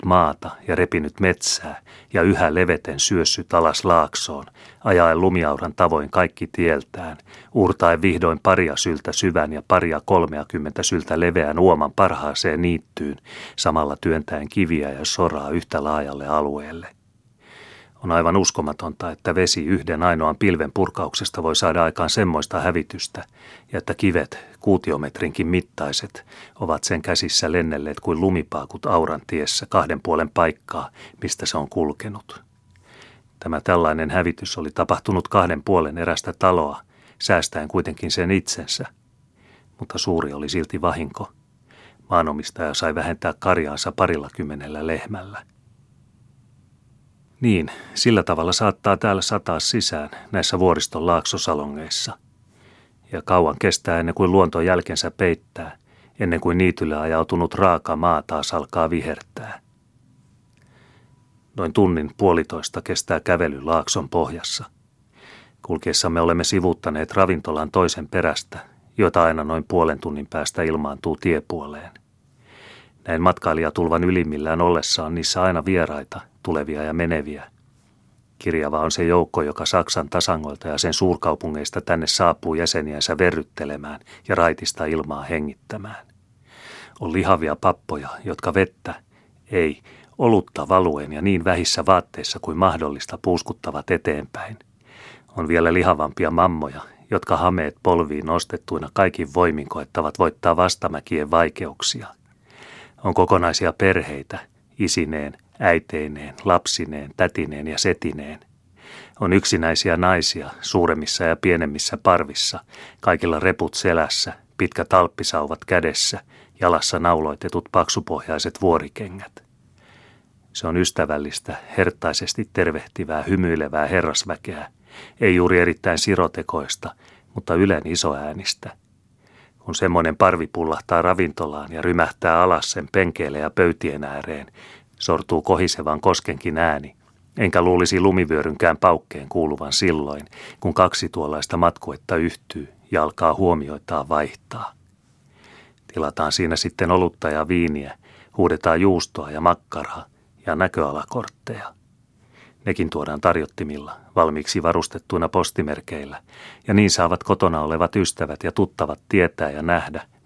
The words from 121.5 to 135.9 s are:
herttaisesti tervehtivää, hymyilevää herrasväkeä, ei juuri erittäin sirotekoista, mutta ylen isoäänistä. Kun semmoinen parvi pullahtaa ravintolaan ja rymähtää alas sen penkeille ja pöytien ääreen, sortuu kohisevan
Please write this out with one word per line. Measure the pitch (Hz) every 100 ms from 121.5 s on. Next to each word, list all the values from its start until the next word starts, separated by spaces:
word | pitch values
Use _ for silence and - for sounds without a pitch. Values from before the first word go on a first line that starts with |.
| - - -
herttaisesti | 90 - 82 76 - - 107
tervehtivää, | - 85 76 - - 78 78
hymyilevää | 78 92 90 82 73 76 73
herrasväkeä, | 90 80 76 - 82 - - - _ _ - - -
ei | 92 90
juuri | 87 90
erittäin | 87 82 95 82
sirotekoista, | - 92 85 - 80 80 69 - - - _ _ _
mutta | - - 85
ylen | 98 80 78
isoäänistä. | 87 82 69 76 76 - - - - _ _ _ _ _ _ _ _
Kun | - 82
semmoinen | 92 87 80 76
parvi | 95 87 80
pullahtaa | - 80 78 - 85
ravintolaan | 85 90 87 - 78 73 73
ja | 82
rymähtää | 85 85 78 - 87 82
alas | 90 82 -
sen | - 71
penkeille | 95 90 - 78 73
ja | 76
pöytien | - 87 82 85 71
ääreen, | 71 71 71 76 67 - - - _ -
sortuu | - 80 - 82
kohisevan | - 87 87 - 76